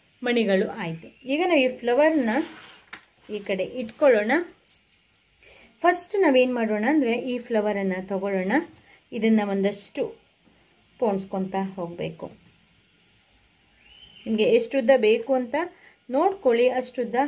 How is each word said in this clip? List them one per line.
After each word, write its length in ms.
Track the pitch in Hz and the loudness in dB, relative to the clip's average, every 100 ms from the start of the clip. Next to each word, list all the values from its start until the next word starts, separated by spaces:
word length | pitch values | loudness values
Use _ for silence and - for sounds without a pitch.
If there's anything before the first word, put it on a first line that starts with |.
| _ _ | _ _
ಮಣಿಗಳು 460 | 247 240 202 190 - | -2 0 2 2 0
ಆಯ್ತು. 580 | 220 170 165 - _ 254 | -6 -10 -10 -14 _ -4
ಈಗ 140 | 294 359 | -2 2
ನಾವು 120 | 302 | 2
ಈ 80 | 254 | 2
ಫ್ಲವರ್ನ 600 | 254 233 247 311 311 226 254 330 - - - _ - _ _ - | -2 0 2 4 2 0 -2 -4 -10 -20 -20 _ -20 _ _ -12
ಈ 100 | 208 | -10
ಕಡೆ 240 | 208 185 | -4 -4
ಇಟ್ಕೊಳ್ಳೋಣ. 680 | 185 254 220 - 285 214 214 311 349 - - - _ - _ _ _ _ _ - _ _ | -4 -8 -10 2 4 4 2 -2 -2 -12 -20 -20 _ -20 _ _ _ _ _ -20 _ _
First 360 | 349 349 - 403 | 0 0 -2 0
ನಾವೇನು 340 | 320 254 254 | 2 4 2
ಮಾಡೋಣ 320 | 240 214 214 233 | 0 -2 0 0
ಅಂದ್ರೆ 240 | 311 233 | 2 0
ಈ 240 | 247 254 247 | -2 -4 -6
ಫ್ಲವರನ್ನು 680 | - 220 208 202 196 185 190 | -2 -2 0 -2 -4 -4 -6
ತಗೊಳ್ಳೋಣ. 440 | 190 202 190 185 277 349 - _ _ _ | -6 -4 -4 0 -2 -2 -12 _ _ _
ಇದನ್ನ 300 | 240 220 220 202 | -2 2 2 2
ಒಂದಷ್ಟು 680 | 196 196 196 - 285 - - _ _ _ _ _ _ _ - | 0 -2 -4 -8 -8 -8 -10 _ _ _ _ _ _ _ -4
ಪೋಣಿಸ್ಕೊತಾ 680 | 220 196 - 190 185 190 190 | -2 -2 -4 -6 -4 -4 -6
ಹೋಗ್ಬೇಕು. 760 | 190 170 170 160 - - - _ _ _ _ _ _ _ _ _ _ _ _ _ _ _ - - - 220 | -8 -10 -8 -10 -10 -16 -18 _ _ _ _ _ _ _ _ _ _ _ _ _ _ _ -20 -20 -12 -2
ನಿಮ್ಗೆ 180 | 214 | 2
ಎಷ್ಟು 340 | 185 233 - 269 | 4 4 2 0
ಉದ್ದ 120 | 226 262 | 4 4
ಬೇಕು 360 | 214 226 254 | 4 2 2
ಅಂತ 220 | 262 240 294 349 - - _ - | -2 -2 -4 -6 -10 -20 _ -4
ನೋಡ್ಕೊಳ್ಳಿ, 600 | 262 381 392 262 233 247 | 0 0 2 2 2 2
ಅಷ್ಟು 320 | 247 240 - | 0 -4 -6
ಉದ್ದ 140 | 220 240 | -4 -2